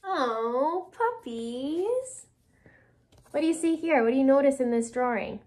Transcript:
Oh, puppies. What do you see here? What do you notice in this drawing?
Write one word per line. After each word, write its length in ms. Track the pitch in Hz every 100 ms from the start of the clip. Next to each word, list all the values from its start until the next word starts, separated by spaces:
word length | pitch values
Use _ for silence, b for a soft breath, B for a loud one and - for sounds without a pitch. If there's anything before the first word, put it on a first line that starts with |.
Oh, 840 | 392 370 247 226 226 240 285 349 349
puppies. 1400 | - 466 480 - 226 233 240 269 320 392 494 523 - - _ _ b b b b b b - -
What 100 | 285
do 60 | 320
you 60 |
see 220 | 320 330
here? 280 | 320 330 294
What 80 | 226
do 60 | 262
you 60 |
notice 360 | 269 269 285 269
in 100 | 247
this 220 | 233 233
drawing? 480 | 247 247 226 - 208